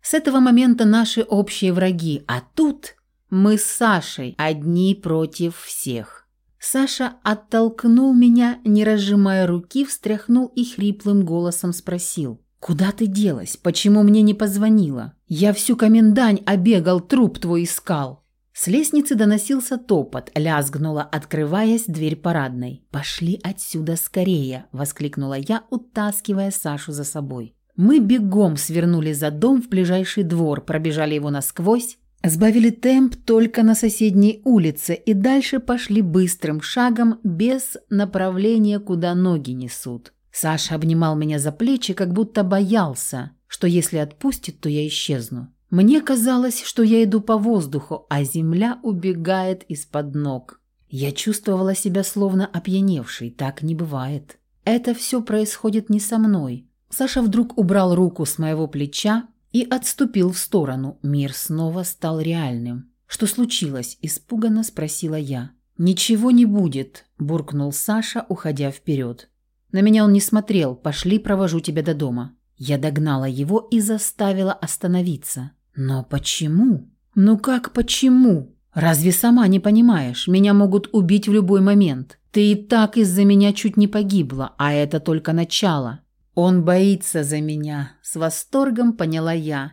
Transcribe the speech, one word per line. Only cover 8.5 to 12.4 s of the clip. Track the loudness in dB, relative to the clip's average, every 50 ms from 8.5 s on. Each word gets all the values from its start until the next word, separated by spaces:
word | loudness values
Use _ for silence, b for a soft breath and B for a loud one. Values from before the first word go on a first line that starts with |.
| 0 -2 0
не | 2 2 4 4
разжимая | 2 2 2 2 2 4 4 4 4 2 2 2
руки, | 0 0 -2 -4 _ -4 -4 -2
встряхнул | -2 -6 -6 -4 -4 -4 -4 0 2 2 2 2 0 _
и | -4 -4
хриплым | -4 -4 -2 -2 -2 -2 -2 -2 2 2 2 2
голосом | 2 0 -2 -2 -2 -4 -4 -4 -4
спросил: | -6 -6 _ -6 -6 -6 -6 -8 -6 -6 -6 -8 -8 -12